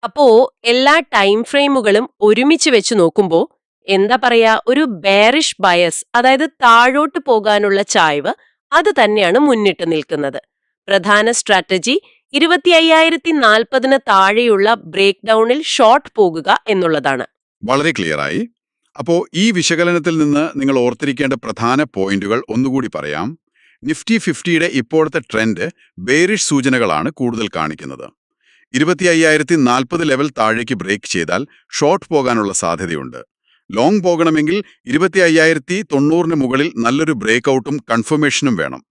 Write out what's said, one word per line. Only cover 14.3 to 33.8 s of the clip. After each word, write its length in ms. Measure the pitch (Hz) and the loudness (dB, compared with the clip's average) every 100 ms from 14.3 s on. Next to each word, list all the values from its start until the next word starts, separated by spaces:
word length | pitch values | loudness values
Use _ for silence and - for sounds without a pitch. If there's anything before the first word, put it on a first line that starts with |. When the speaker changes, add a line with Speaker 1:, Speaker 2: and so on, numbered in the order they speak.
| 214 240 202 202 | 2 2 2 2
Speaker 1:
ബ്രേക്ക് 540 | 233 165 170 196 190 202 | -2 -4 0 0 0 0
ഡൗണിൽ 340 | 220 226 269 | 2 2 0
ഷോർട്ട് 480 | 311 - 226 262 - - | -4 2 4 4 0 0
പോകുക 480 | 190 160 156 202 - | 0 0 -2 -2 0
എന്നുള്ളതാണ്. 580 | 196 175 151 139 131 117 _ _ _ | -2 0 0 -2 -4 -6 _ _ _
Speaker 2:
വളരെ 280 | 107 135 151 | -2 -2 0
ക്ലിയറായി. 580 | 120 85 76 71 80 233 _ _ _ _ - | -4 -4 -4 -4 -6 -8 _ _ _ _ -14
അപ്പോ 260 | 135 170 - | -2 -2 -2
ഈ 180 | 165 214 | -2 -2
വിശകലനത്തിൽ 680 | 185 - 160 175 175 160 165 | 0 -2 0 0 0 -2 -2
നിന്ന് 320 | 151 143 160 143 | 0 0 -2 -4
നിങ്ങൾ 240 | 135 135 | -2 0
ഓർത്തിരിക്കേണ്ട 540 | 123 117 143 127 139 | -2 -2 -6 -4 -4
പ്രധാന 500 | 131 113 104 117 131 | -4 -8 -4 -2 0
പോയിന്റുകൾ 580 | 151 - 95 101 98 113 - | -2 -4 -2 -2 -2 -4 -4
ഒന്നുകൂടി 400 | 110 135 131 117 82 | -4 -2 -2 -6 -8
പറയാം. 440 | 73 76 101 160 _ _ _ _ | -8 -8 -8 -12 _ _ _ _
നിഫ്റ്റി 340 | 131 151 - 226 | -8 -8 -2 -2
ഫിഫ്റ്റിയുടെ 480 | - 147 - 165 170 | -2 -6 -2 -2 -2
ഇപ്പോഴത്തെ 540 | 135 117 160 156 - | -4 -2 -2 -2 -4
ട്രെൻഡ് 500 | - 110 113 101 113 - _ - | -6 -2 -2 -2 -6 -10 _ -14
ബെയറിഷ് 500 | 92 143 175 208 - | -2 0 0 -2 -2
സൂചനകളാണ് 640 | 143 131 127 110 76 101 | -2 0 0 0 -2 -4
കൂടുതൽ 360 | 156 123 113 107 | -6 -6 -6 -6
കാണിക്കുന്നത്. 640 | 85 78 78 71 67 64 _ _ _ _ _ _ | -6 -8 -8 -16 -18 -20 _ _ _ _ _ _
ഇരുപത്തിയ്യായിരത്തി 840 | 127 156 175 185 165 160 156 147 170 | -4 -2 0 0 2 2 2 0 0
നാൽപത് 540 | 127 123 131 170 160 | 2 0 -2 -4 -2
ലെവൽ 200 | 131 151 | -2 -4
താഴേക്ക് 460 | 123 110 113 117 120 | -2 -2 -2 -4 -8
ബ്രേക്ക് 360 | 87 101 - | -4 -6 -4
ചെയ്താൽ 360 | 95 82 90 139 _ _ | -6 -4 -4 -6 _ _
ഷോർട്ട് 340 | - 147 185 - | -4 0 -2 -2
പോകാനുള്ള 400 | 156 127 117 104 | -2 0 -2 -2
സാധ്യതയുണ്ട്. 640 | 92 90 82 92 80 65 62 57 _ _ _ _ | -4 -4 -4 -6 -8 -10 -16 -20 _ _ _ _
ലോങ് 300 | 101 | -2